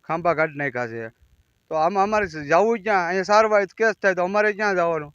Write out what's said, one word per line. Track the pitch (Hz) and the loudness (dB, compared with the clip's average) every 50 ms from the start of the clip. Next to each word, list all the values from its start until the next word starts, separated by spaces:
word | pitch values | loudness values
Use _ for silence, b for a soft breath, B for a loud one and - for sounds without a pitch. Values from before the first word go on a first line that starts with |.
| _ - | _ -8
ખાંભા | 156 170 170 175 165 147 | -8 -2 0 0 2 2
કાઢી | 156 160 147 139 143 | 0 -2 -2 -6 -6
નાખ્યા | 139 127 123 123 117 113 | -6 -4 -6 -8 -6 -8
છે. | 117 113 113 _ _ _ _ _ _ _ _ _ _ _ _ | -10 -12 -12 _ _ _ _ _ _ _ _ _ _ _ _
તો | 160 | -2
આમાં | 156 156 170 202 196 190 | 0 0 2 2 2 0
અમારે | 208 214 214 208 185 | 2 0 -2 -2 -4
જવું | 156 156 147 143 160 170 202 226 233 226 180 | -6 -10 -4 0 2 4 4 2 0 -2 -2
ક્યાં? | 214 208 190 175 165 | -2 -2 0 0 -2
અહીંયા | 180 190 185 170 | -4 -4 0 2
સારવાર | 208 214 226 220 214 202 202 180 _ - | 4 4 4 4 4 2 0 0 _ -2
કેસ | 220 226 202 _ | 0 0 0 _
થાય | - 202 185 | 0 0 0
તો | 170 180 | 0 -2
અમારે | 180 196 208 214 214 208 | -2 0 0 0 0 0
ક્યાં | 190 220 208 196 | -2 -2 -2 0
જવાનું? | 180 170 170 165 156 151 147 _ | 0 0 0 -2 -4 -6 -10 _